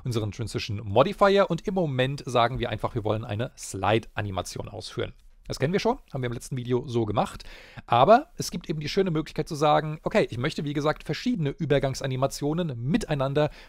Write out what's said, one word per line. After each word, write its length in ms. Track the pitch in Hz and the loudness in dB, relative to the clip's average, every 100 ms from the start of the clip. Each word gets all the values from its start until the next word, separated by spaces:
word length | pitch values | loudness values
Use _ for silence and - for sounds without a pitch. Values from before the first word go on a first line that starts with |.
unseren 280 | 131 113 107 | -4 -2 -2
Transition 480 | - 110 113 - 104 | -4 -6 -6 -4 -6
Modifier 680 | 113 98 143 196 202 196 190 | 0 4 4 4 4 4 2
und 160 | 170 - | 0 -2
im 80 | |
Moment 480 | 190 165 127 131 143 | -2 0 0 0 -2
sagen 340 | - 123 117 127 | -2 2 2 0
wir 120 | 113 | -4
einfach, 240 | 110 110 | -2 -4
wir 100 | 120 | -2
wollen 200 | 104 107 | -2 -2
eine 280 | 120 104 127 - | -2 -6 -6 -8
Slide-Animation 1120 | - 98 98 113 - - 104 95 90 - 104 | -12 -2 2 2 2 -6 -4 -4 -6 -8 -10
ausführen. 440 | 101 - - 107 - - - - | -12 -10 -6 -8 -8 -20 -16 -10
Das 120 | 123 | -4
kennen 140 | 135 | 0
wir 80 | 190 | 0
schon, 160 | 220 170 - | 0 -2 -4
haben 80 | 139 | -6
wir 60 | 123 | -6
im 80 | |
letzten 240 | 120 - 131 | -6 -8 -6
Video 280 | 120 123 120 | 0 0 0
so 200 | 117 110 | 0 0
gemacht. 380 | 101 190 - - - - - - | 0 -2 -4 -16 -18 -20 -14 2
Aber 460 | 120 143 233 302 - | 6 8 6 4 -8
es 140 | - | -8
gibt 180 | 190 - | -6 -6
eben 120 | 156 | -6
die 80 | 147 | -4
schöne 200 | - 190 | 0 2
Möglichkeit 380 | 156 156 - 151 | 0 -2 -4 -6
zu 60 | |
sagen, 440 | 147 151 151 151 151 | 0 4 4 2 -4
okay, 240 | - 214 147 | 0 2 2
ich 80 | 110 | 0
möchte, 260 | 135 - 147 | -2 -2 -4
wie 80 | |
gesagt, 300 | 147 147 147 | 0 0 -2
verschiedene 440 | - 147 - 240 143 | -4 -4 -2 0 0
Übergangsanimationen 1300 | - 143 139 135 131 127 127 139 - 143 160 175 120 | 0 2 4 2 -2 -4 0 -2 0 -2 0 -2 -4
miteinander 680 | 123 226 202 147 135 143 151 - | 0 0 0 0 0 2 0 -2